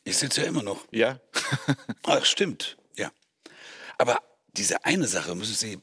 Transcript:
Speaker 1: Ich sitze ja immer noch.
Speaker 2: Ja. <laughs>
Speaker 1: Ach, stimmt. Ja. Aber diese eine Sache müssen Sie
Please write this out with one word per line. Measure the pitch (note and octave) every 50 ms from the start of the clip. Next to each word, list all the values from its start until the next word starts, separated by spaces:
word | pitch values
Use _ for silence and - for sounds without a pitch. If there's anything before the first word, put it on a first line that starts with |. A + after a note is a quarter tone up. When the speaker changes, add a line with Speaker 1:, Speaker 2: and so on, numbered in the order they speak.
Speaker 1:
Ich | - - -
sitze | - D3 C3+ - D3
ja | D3 -
immer | - D3+ G#2
noch. | G2+ G2 - - -
Speaker 2:
Ja. | - A2 A2+ B2 C3+ C3+ _ _
<laughs> | - - - - C#3 - - - C3+ - - - A3 _
Speaker 1:
Ach, | - - D3 C3 -
stimmt. | - - - G3+ E3+ G#2 - - - - _ _ _ -
Ja. | - G2 - - _ _ _ _ _ - - - - - - - - - - - -
Aber | B2+ B2 A#2 A#2 - _ _ _ _ _
diese | - - G2+ - E2+ - -
eine | - D#3 F#3+ D3+
Sache | A2 F#2+ F2+ D#2 F2+ F2
müssen | F2+ F2+ A2 G#2+
Sie | - A2 G#2+ G2+ F#2+